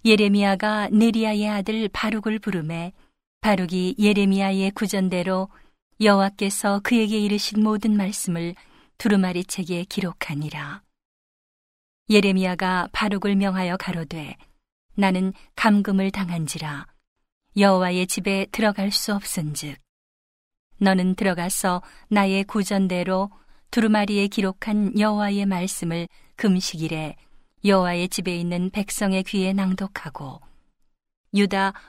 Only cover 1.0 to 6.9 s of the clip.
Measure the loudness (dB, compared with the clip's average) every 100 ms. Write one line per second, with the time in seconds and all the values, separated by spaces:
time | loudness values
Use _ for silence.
1 | 4 2 0 0 -2 -2 -2 -2 -4 -2
2 | -2 -2 -2 -4 -4 -4 -4 -6 -8 -12
3 | _ _ _ -4 0 2 0 -2 -2 2
4 | 2 4 4 2 0 0 -2 -2 -4 -2
5 | -2 -2 -2 -2 -4 -10 -20 _ _ 0
6 | 4 6 4 0 -4 -2 -2 0 2